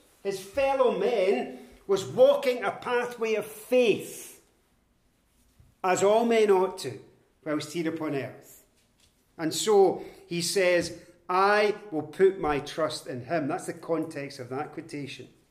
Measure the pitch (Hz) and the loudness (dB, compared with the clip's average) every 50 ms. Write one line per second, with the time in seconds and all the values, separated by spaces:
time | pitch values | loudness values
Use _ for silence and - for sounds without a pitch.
0 | _ _ _ _ _ 196 190 - - - - 277 269 269 269 269 254 226 196 180 | _ _ _ _ _ -6 -6 -6 -12 -6 -2 0 0 0 2 4 4 2 4 2
1 | 196 240 240 208 185 190 233 262 - - - - - - - - _ - 196 - | 0 2 2 2 2 2 2 0 -2 -6 -10 -16 -18 -20 -20 -20 _ 0 0 0
2 | 120 120 147 214 262 285 285 - - 254 247 240 196 202 - - - 240 247 240 | 0 -4 6 6 8 8 6 4 0 -2 -2 0 -4 -4 -6 -6 -4 -2 -2 0
3 | 240 240 - - 226 220 220 214 - - - - - - 262 254 247 220 180 - | -2 -2 -4 -4 -2 0 0 -2 -2 -6 -12 -16 -2 2 4 4 6 4 2 0
4 | - - - - - - - - _ _ _ _ _ _ _ _ _ _ _ _ | -2 -10 -14 -16 -16 -18 -20 -20 _ _ _ _ _ _ _ _ _ _ _ _
5 | _ _ _ _ _ _ _ _ _ _ _ _ - _ _ _ - 185 185 180 | _ _ _ _ _ _ _ _ _ _ _ _ -20 _ _ _ -2 0 0 4
6 | 185 196 214 226 233 233 233 220 214 202 196 185 190 185 - - - 131 127 - | 4 4 4 4 4 4 4 4 4 4 4 4 4 0 -2 -8 -10 -10 -10 -12
7 | - - _ _ _ _ _ _ _ 156 151 151 147 - - 170 160 165 160 165 | -18 -20 _ _ _ _ _ _ _ -4 -4 -4 -4 -6 -6 -4 -4 -4 -4 -4
8 | 156 151 143 135 123 110 - - - - - - _ _ _ _ _ _ _ _ | -6 -4 -4 -4 -6 -8 -12 -16 -20 -20 -20 -20 _ _ _ _ _ _ _ _
9 | _ _ _ _ _ _ _ - 165 156 - - - 214 214 196 190 175 135 - | _ _ _ _ _ _ _ -6 -4 -4 -2 -2 2 4 6 6 6 6 4 -2
10 | - - - - - - 170 170 170 - - 202 185 180 180 170 165 - - - | -8 -14 -18 -20 -12 -6 -4 -4 -4 -2 0 2 2 4 4 2 0 -2 -8 -14
11 | - - _ _ _ - 180 185 196 202 208 208 214 208 - - - - 160 151 | -18 -20 _ _ _ -2 0 2 4 4 4 4 2 2 0 -4 -10 -8 -8 -8
12 | 147 - - - 190 190 190 - 165 151 147 139 - - - - 156 151 - - | -8 -8 0 4 4 4 4 2 -4 -2 -2 -4 -4 -6 -4 -4 -2 -2 -4 -8
13 | - - 139 123 120 - 170 165 147 135 170 180 - 185 170 - - - 165 156 | -10 -10 -10 -10 -6 -4 -4 -2 -2 -4 -6 -6 -8 -10 -12 -10 -6 -4 -4 -4
14 | 160 160 - 147 139 135 - - 123 110 131 139 151 143 - 165 147 - - 147 | -4 -6 -8 -10 -12 -12 -12 -14 -12 -10 -8 -8 -8 -8 -10 -14 -14 -12 -12 -12
15 | 139 123 - - 117 - _ _ _ _ | -10 -12 -12 -16 -18 -20 _ _ _ _